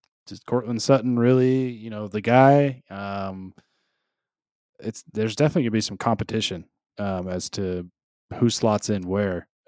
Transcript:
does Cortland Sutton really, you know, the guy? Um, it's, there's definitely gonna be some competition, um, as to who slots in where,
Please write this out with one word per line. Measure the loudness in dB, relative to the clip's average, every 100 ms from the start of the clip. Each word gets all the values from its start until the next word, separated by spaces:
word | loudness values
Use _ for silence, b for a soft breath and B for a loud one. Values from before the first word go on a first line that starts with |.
| _ _ -20
does | -18
Cortland | -4 -4 -2 -2
Sutton | 2 2 2 2
really, | 4 4 4 2 -2
you | -6 -12
know, | -10 -8
the | -4
guy? | 4 6 8 6 4 -2 -12
Um, | -10 -8 -6 -6 -8 -14 -18 _ _ _ _ _ _ _ _ _ _ _ _
it's, | -12 -12 -10
there's | -4 -4 0
definitely | 0 2
gonna | 0
be | 0
some | -2 -4
competition, | -2 0 -2 -4 -4 -6 -14 _ _ -10
um, | -6 -4 -4
as | -6 -6
to | -6 -4 -6 -8 _ _ _ _ 0
who | 0
slots | 2 2 0 0
in | -4 -2
where, | -2 -2 -4 -8 _